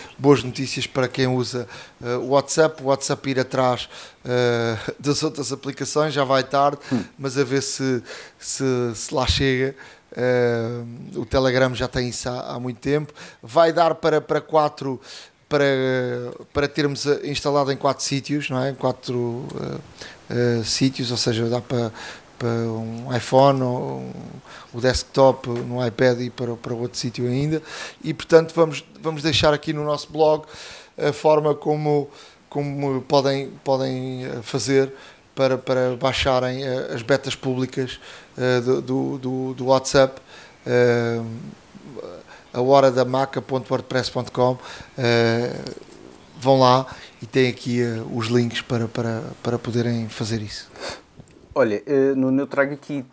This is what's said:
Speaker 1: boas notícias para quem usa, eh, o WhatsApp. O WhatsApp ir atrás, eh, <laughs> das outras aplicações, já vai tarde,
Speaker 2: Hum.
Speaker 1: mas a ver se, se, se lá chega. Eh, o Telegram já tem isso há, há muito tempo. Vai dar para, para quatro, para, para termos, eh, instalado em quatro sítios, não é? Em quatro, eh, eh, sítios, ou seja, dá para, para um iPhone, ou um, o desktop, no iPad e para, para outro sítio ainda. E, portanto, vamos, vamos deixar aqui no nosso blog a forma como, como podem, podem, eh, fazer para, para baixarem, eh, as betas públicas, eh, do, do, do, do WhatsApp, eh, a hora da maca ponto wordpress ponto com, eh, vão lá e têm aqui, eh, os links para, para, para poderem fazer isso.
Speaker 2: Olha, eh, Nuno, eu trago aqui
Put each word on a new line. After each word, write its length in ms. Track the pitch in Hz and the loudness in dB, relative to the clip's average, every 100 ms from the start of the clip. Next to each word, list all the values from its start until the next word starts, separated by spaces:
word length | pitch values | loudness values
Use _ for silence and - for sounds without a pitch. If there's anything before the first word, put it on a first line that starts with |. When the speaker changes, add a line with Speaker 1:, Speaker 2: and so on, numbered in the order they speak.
| - - | -16 2
Speaker 1:
boas 260 | 139 127 | 4 6
notícias 420 | 123 120 127 139 - | 2 -6 -6 -6 -4
para 220 | 135 123 | -2 -2
quem 180 | - 127 | 0 0
usa, 400 | 127 120 123 117 - - _ | 0 -2 -6 -8 -14 -20 _
eh, 140 | 123 123 | -6 -4
o 120 | 123 | 2
WhatsApp. 540 | 139 135 - 156 156 | 2 2 2 2 2
O 40 | 135 | -2
WhatsApp 420 | 135 - 139 135 | 0 -2 -4 -2
ir 100 | 131 | -2
atrás, 480 | 127 131 127 120 - - - - | -2 0 2 0 -6 -16 -20 -14
eh, 540 | 123 123 120 117 117 110 - | -4 0 2 2 -2 -4 -8
<laughs> 120 | - | -6
das 220 | 127 135 | -2 0
outras 280 | 156 143 127 | -2 -4 -6
aplicações, 640 | 135 135 - 135 151 151 | -6 -8 -8 -2 0 0
já 120 | 139 | 0
vai 200 | 131 135 | 2 2
tarde, 340 | 131 139 143 143 - | 2 2 2 0 -4
Speaker 2:
Hum. 100 | 120 - - | -4 -4 -8
Speaker 1:
mas 200 | 135 127 | -4 -2
a 40 | |
ver 200 | 123 135 | 0 0
se, 400 | - - 135 123 - - - _ | -2 -2 -2 -2 -4 -16 -18 _
se, 260 | - - 135 123 120 | -10 -2 0 0 -2
se 200 | 107 - | -4 -4
lá 120 | 151 123 | 0 0
chega. 480 | - 135 127 135 - - - _ - | 2 2 2 -2 -4 -18 -20 _ -2
Eh, 680 | 127 123 120 117 113 120 120 120 143 139 | 0 2 2 0 -4 -6 -10 -14 -10 -10
o 80 | |
Telegram 500 | 120 135 131 127 131 | -2 2 2 4 2
já 140 | 120 127 | 0 -4
tem 220 | 131 123 | -2 -4
isso 180 | 113 127 | -4 -6
há, 260 | 123 - | -8 -8
há 60 | 127 | -8
muito 200 | 127 113 | -8 -6
tempo. 340 | 139 151 147 - - - | -2 -2 -2 -12 -20 -20
Vai 300 | 117 143 165 | 0 4 4
dar 220 | 160 165 | 4 2
para, 260 | 156 165 151 | 2 2 2
para 220 | 151 151 | 0 -4
quatro, 580 | - 156 147 - 135 123 - - - _ _ | 2 2 2 -2 -6 -8 -10 -18 -20 _ _
para, 160 | 147 139 135 131 131 123 123 123 - 117 | 2 2 2 2 0 -2 -4 -8 -12 -6
para 160 | 143 139 | -2 0
termos, 380 | 156 147 139 143 | 0 -2 0 0
eh, 140 | 143 | 0
instalado 480 | 147 139 151 143 135 | 0 -4 0 2 2
em 40 | 131 | 0
quatro 260 | 139 131 | 0 0
sítios, 460 | - 139 127 147 139 | -2 -4 -2 -4 -2
não 120 | 127 | -2
é? 80 | 135 | -2
Em 40 | 127 | -2
quatro, 680 | 131 123 - 123 120 120 143 - | -2 -2 -4 -4 -4 -6 -8 -8
eh, 180 | - - - - - - - | -8 -10 -14 -18 -18 -18 -6
eh, 320 | 120 120 117 | 0 2 2
sítios, 460 | 110 - 131 135 120 | -2 2 2 0 -4
ou 60 | 120 | -2
seja, 320 | 131 113 117 | 0 0 0
dá 120 | 120 | -2
para, 300 | - 123 113 - - - - - | -2 -2 -2 -6 -14 -16 -20 -6
para 100 | 120 | -4
um 680 | 117 117 113 113 117 131 | -2 -2 -4 -6 -8 -6
iPhone, 480 | 123 - 131 139 135 | -6 2 6 6 4
ou 360 | 127 123 139 131 | 0 -2 -6 -8
um, 140 | 127 127 120 127 - - - | -10 -12 -14 -18 -18 -20 -14
o 80 | 120 | 0
desktop, 680 | 127 117 - - 135 120 123 | 0 0 0 6 6 6 -2
no 360 | 120 127 123 | -6 -4 -2
iPad 360 | 123 107 127 120 | -2 2 2 2
e 100 | 123 | -4
para, 240 | - 120 | -6 -6
para 200 | 113 117 | -6 -8
outro 220 | 117 120 - | -6 -6 -6
sítio 300 | 127 120 123 | -6 -4 -2
ainda. 340 | 127 147 156 - - - - | 0 -2 -2 -6 -12 -14 -10
E, 120 | 156 | -8
portanto, 380 | 151 - 165 165 | -8 6 6 6
vamos, 300 | 165 160 139 - - | 2 2 0 -12 -10
vamos 200 | 160 151 | -8 -2
deixar 320 | 156 131 156 | 0 2 4
aqui 200 | 147 165 | 2 -2
no 120 | 147 | -4
nosso 260 | 151 143 - | -2 -4 -4
blog 320 | 151 156 151 - - - - - - | 2 4 4 -2 -16 -18 -18 -18 -2
a 160 | 151 | -2
forma 420 | 143 156 151 151 151 | 2 4 4 4 0
como, 520 | 151 151 151 147 139 - - - _ | -2 0 2 0 0 -12 -20 -20 _
como 540 | 143 143 143 139 131 | -6 -6 -4 -2 -4
podem, 480 | 120 143 135 135 139 - | 2 2 4 0 -4 -6
podem, 600 | - 135 131 127 131 127 | 0 0 0 -4 -6 -8
eh, 180 | 131 131 | -8 -8
fazer 500 | 104 135 110 135 135 - - - _ | -4 -4 2 2 2 -4 -20 -20 _
para, 240 | - 135 127 | 0 0 2
para 380 | 131 127 127 120 | 0 0 0 0
baixarem, 680 | 131 - 139 127 127 127 | 0 0 2 2 0 -4
eh, 280 | 135 127 - | -4 -4 -4
as 80 | 123 | -6
betas 320 | 117 135 135 | 0 0 0
públicas, 680 | - 139 127 131 135 127 - - - - - | -6 -4 -2 -4 -4 -6 -8 -16 -20 -16 -2
eh, 220 | 127 123 | 2 2
do, 200 | 120 135 | 2 0
do, 380 | 127 131 135 139 | 0 -2 -2 -4
do, 360 | 127 131 131 | -6 -4 -6
do 120 | 127 127 | -4 2
WhatsApp, 540 | 131 - 139 131 - - - - - 127 | 2 4 4 4 0 -20 -20 -20 -12 0
eh, 540 | 123 123 120 117 117 113 113 143 - - - 139 113 87 90 - - - | 4 4 4 0 -4 -6 -10 -14 -18 -20 -20 -18 -14 -14 -16 -18 -20 -8
a 80 | 123 | -2
hora 300 | 127 139 135 | 6 8 8
da 140 | 123 | 6
maca 380 | 123 131 135 135 | 2 0 -2 -4
ponto 300 | - 131 113 | -4 -6 -2
wordpress 360 | 131 - 127 - | -4 -2 -2 -2
ponto 240 | 131 113 | -4 -4
com, 240 | - 123 127 - - - - | 2 2 2 -8 -16 -14 -2
eh, 560 | 120 117 117 117 123 - - - - - - 127 - - | 2 4 4 2 -2 -6 -10 -12 -18 -20 -20 -20 -20 -2
vão 200 | 131 135 | 4 6
lá 280 | 127 131 131 - - - | 8 6 2 -10 -18 -18
e 60 | 113 | -2
têm 220 | 135 127 | 2 2
aqui, 340 | 123 127 120 | 0 -2 0
eh, 180 | 120 113 113 | 0 -2 -4
os 140 | 123 110 | -4 2
links 320 | 123 117 - | 2 2 -2
para, 260 | - 117 113 | -4 -2 -2
para, 360 | - 113 113 117 127 | -2 -4 -4 -8 -8
para 160 | 117 117 | -4 -4
poderem 500 | 123 117 117 117 110 | -2 -2 0 -2 -6
fazer 320 | - 110 110 | -6 -4 -4
isso. 300 | 107 - - - - - - - - - - | -6 -12 -16 -12 -12 -12 -16 -20 -20 -20 -6
Speaker 2:
Olha, 300 | 143 117 101 - | 0 2 0 0
eh, 280 | 139 135 | 2 4
Nuno, 280 | 135 131 131 | 2 2 2
eu 40 | 135 | 0
trago 280 | 139 139 | 0 0
aqui 300 | 147 - 143 131 | -2 -8 -8 -8